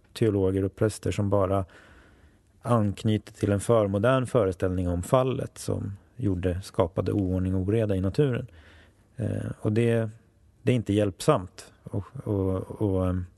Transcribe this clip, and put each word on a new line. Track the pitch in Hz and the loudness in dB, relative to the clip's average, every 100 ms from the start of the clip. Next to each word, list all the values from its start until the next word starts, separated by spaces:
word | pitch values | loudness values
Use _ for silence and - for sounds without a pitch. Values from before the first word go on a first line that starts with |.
| _ | _
teologer | - 113 98 95 95 | 0 2 2 2 2
och | 95 - | -2 0
präster | 110 - - | -2 0 -4
som | 92 101 | -2 0
bara | 101 95 98 95 - - - - - - _ _ _ | 2 2 0 -2 -10 -20 -20 -20 -20 -20 _ _ _
anknyter | - 120 104 - 113 104 - | 0 2 2 -2 0 0 -2
till | - 101 | -2 0
en | 101 | 0
förmodern | - 117 101 101 117 131 123 | 4 4 4 2 2 2 2
föreställning | 123 98 90 92 92 90 | 2 2 0 -2 -2 -2
om | 87 | -2
fallet | 87 131 131 123 - - | 2 2 2 -2 -6 -10
som | - 98 101 98 - - | -6 -4 -6 -10 -16 -4
gjorde, | 110 92 90 87 | -2 0 -2 -4
skapade | - - 87 - 101 | -4 -2 0 0 -2
oordning | 104 92 92 92 95 | 0 0 0 0 -2
och | |
oreda | 92 113 107 95 | 0 0 0 0
i | |
naturen. | 95 - 147 120 127 - - - - _ _ - | 0 0 0 0 -6 -14 -20 -20 -20 _ _ -8
Eh, | 104 101 110 - | -4 -4 -6 -6
och | 113 | -2
det, | 107 117 117 113 - _ _ _ _ | 0 2 0 -2 -8 _ _ _ _
det | 120 | 0
är | 123 | 0
inte | 101 | 2
hjälpsamt. | 101 101 - - 135 87 - - _ | 2 2 0 0 0 -2 -14 -20 _
Och, | - 104 - 135 - | -10 -8 -8 -12 -4
och, | 101 95 92 - - | -2 0 -2 -4 -4
och, | 107 95 92 | -2 0 0
ehm, | 92 90 | -2 -6